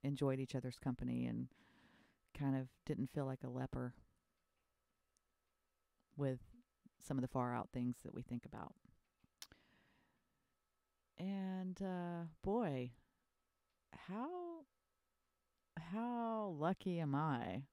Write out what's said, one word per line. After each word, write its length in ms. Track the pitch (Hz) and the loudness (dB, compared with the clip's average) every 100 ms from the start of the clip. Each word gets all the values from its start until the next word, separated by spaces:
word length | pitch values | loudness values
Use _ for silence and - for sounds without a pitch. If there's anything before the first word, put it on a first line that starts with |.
enjoyed 360 | 143 143 139 135 | 2 4 4 4
each 160 | 135 135 | 0 -2
other's 220 | 127 - | -2 -2
company, 480 | - 127 123 120 123 | -2 0 0 0 0
and 220 | 117 127 - - - - - - _ _ | 0 -4 -8 -20 -20 -20 -20 -20 _ _
kind 220 | - 139 135 | -2 2 2
of 120 | 131 _ - | 0 _ -4
didn't 260 | 151 135 | 0 0
feel 140 | - 135 | 0 0
like 180 | 131 | -2
a 60 | 127 | -4
leper 460 | 127 127 131 123 - - _ _ _ _ _ _ _ _ _ _ _ _ _ _ _ _ _ _ _ _ - | -4 -2 -2 -2 -4 -20 _ _ _ _ _ _ _ _ _ _ _ _ _ _ _ _ _ _ _ _ 0
with 220 | 139 127 - 240 _ _ - _ | 0 0 -6 -20 _ _ -20 _
some 180 | - 139 | -2 0
of 40 | |
the 60 | 127 | 2
far 280 | 131 123 120 | 2 2 0
out 140 | - | -2
things 260 | 127 123 120 | 0 0 0
that 100 | - | -6
we 80 | - | -8
think 240 | 123 120 - | -6 -6 -6
about. 300 | - - - - - _ _ _ _ - - - - _ _ _ _ _ _ _ _ _ _ _ _ _ - | -10 -10 -14 -20 -20 _ _ _ _ -18 -18 -20 -20 _ _ _ _ _ _ _ _ _ _ _ _ _ -6
And, 640 | 180 196 190 185 185 180 | -2 0 0 -2 -4 -2
uh, 440 | 196 180 175 170 165 - | -2 0 -2 -2 -6 -2
boy, 480 | 190 220 208 131 123 - _ _ _ _ _ _ _ _ _ - - | 2 4 4 2 -2 -8 _ _ _ _ _ _ _ _ _ -16 -6
how, 580 | 202 269 359 349 330 277 _ _ _ _ _ _ _ _ _ _ - 165 | -4 -4 -4 -6 -8 -14 _ _ _ _ _ _ _ _ _ _ -10 -6
how 640 | 202 240 240 233 220 208 156 | -2 0 0 2 0 0 2
lucky 420 | 156 185 190 170 | 4 4 2 2
am 140 | 156 | 4
I 500 | 139 156 127 117 92 139 | 4 4 4 2 -4 -6